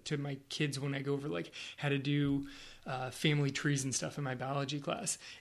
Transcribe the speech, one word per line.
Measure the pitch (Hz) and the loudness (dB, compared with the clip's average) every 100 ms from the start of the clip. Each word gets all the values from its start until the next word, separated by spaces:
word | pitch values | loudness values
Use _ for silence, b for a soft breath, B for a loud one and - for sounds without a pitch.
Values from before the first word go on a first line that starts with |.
| - | -4
to | 147 | -2
my | 139 135 - | -2 -6 -6
kids | - 151 131 | -2 0 0
when | 139 139 | -2 -2
I | |
go | 139 | 0
over, | 143 143 | 0 0
like, | 170 165 B B - | -4 -4 B B -2
how | 143 | 2
to | 139 | 2
do, | 135 143 143 139 139 B B B - | 4 4 6 4 0 B B B -6
uh, | 131 127 | -4 -4
family | - 160 147 139 | 2 4 6 4
trees | 131 147 143 | 2 2 2
and | 131 | 0
stuff | 123 151 - | -2 -2 -2
in | |
my | 139 127 | -4 -2
biology | 131 139 139 147 | -2 0 0 -2
class. | 143 - 180 - B B | -2 -2 -2 -6 B B